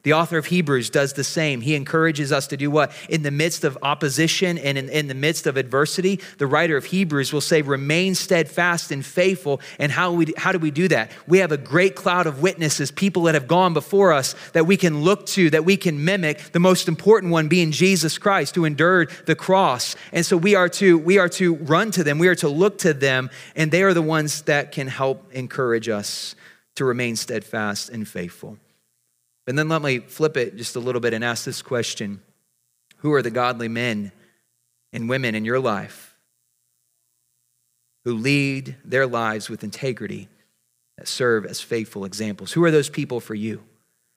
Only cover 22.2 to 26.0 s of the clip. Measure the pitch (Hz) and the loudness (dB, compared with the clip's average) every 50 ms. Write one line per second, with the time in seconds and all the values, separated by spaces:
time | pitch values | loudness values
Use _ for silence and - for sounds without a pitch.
22.2 | 175 185 175 170 175 147 143 156 190 208 202 - - 170 147 135 139 135 131 131 | 4 4 4 4 2 0 2 2 2 2 2 0 0 0 2 2 2 0 2 0
23.2 | 131 127 - - - - - 151 160 156 147 175 196 196 180 170 160 156 160 156 | -2 -4 -10 -16 -20 -10 -4 -2 -2 2 2 2 4 4 4 2 2 0 0 0
24.2 | 151 151 - - - - 147 143 135 - - 156 135 131 123 - 135 135 - - | 0 -2 -4 -4 -2 0 0 0 0 -4 -6 -8 -8 -6 -4 -2 -2 -2 -2 -4
25.2 | - - - 131 127 117 - - 131 120 117 113 110 117 107 104 | -8 -14 -10 -10 -10 -8 -4 -4 -2 0 0 0 0 -2 -4 -4